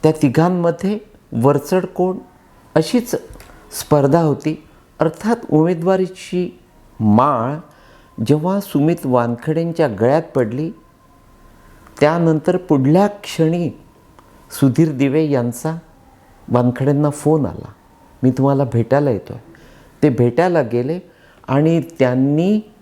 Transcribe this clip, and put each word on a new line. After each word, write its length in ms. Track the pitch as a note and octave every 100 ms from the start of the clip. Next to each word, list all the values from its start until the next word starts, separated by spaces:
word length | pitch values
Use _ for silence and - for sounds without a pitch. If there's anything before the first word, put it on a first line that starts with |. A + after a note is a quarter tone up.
त्या 100 | F3+ D#3
तिघांमध्ये 760 | C#3+ B2 E3+ F#3 E3+ E3+ F#3+ G#3 - - _
वरचढ 520 | A#2 B2+ D3+ - F#3
कोण 340 | F3+ - F3+ F#3 - _ _ _ _
अशीच 400 | D#3+ D#3+ B3 A3+ - - - - - - -
स्पर्धा 400 | - D3+ C3+ D#3+
होती. 440 | D#3+ C#3+ D#3 D#3 - _ _ _
अर्थात 360 | D#3+ D#3+ G#3+ A#3+ -
उमेदवारीची 1080 | D3+ D#3+ F3 E3+ F#3+ F#3 F#3 - F3+ F3+ - _ _ _ -
माळ 560 | G#2+ G#2 C#3 B2+ A#2+ D3+ - - - - _ - A2
जेव्हा 340 | D3+ E3+ G3
सुमित 360 | G3 C#3+ D3+ E3+
वानखेडेंच्या 840 | C#3 B2 A#2 A#2+ - D#3+ E3 D#3+ D3+
गळ्यात 340 | G2 A#2 D3+
पडली 480 | E3 C#3 A#2 B2 D#3+ - _ _ _ _ _ _ - - - - - -
त्यानंतर 560 | D3 E3+ E3 D#3 D3+ F3+
पुढल्या 500 | - D3 C3 E3 G3+
क्षणी 640 | G3+ - - D#3+ E3+ F3 - - _ _ - _ - - -
सुधीर 320 | C3+ B2 E3
दिवे 320 | C3+ C#3 D3
यांचा 540 | D#3 C#3 A#2+ A#2 D#3 E3 - _ _ _ _ - -
वानखेडेंना 640 | A#2+ B2 B2 C3+ C#3+ D3+
फोन 360 | C#3+ D3 D#3+ A2+
आला, 220 | - - - _ _ - -
"मी 80 | B2+
तुम्हाला 340 | B2+ C3+ C3+
भेटायला 460 | C3+ A#2 A2+ C#3 D3
येतोय." 260 | G#2 - - - - - - - _
ते 60 | D3
भेटायला 540 | A#2+ A#2+ A#2+ F3+ E3+
गेले 380 | A#2 A#2+ B2 F3 - _ _ _ -
आणि 340 | C3+ D#3 E3 C3 -
त्यांनी 640 | B2+ B2+ C3+ D3 F3+ G#3+ G#3+ _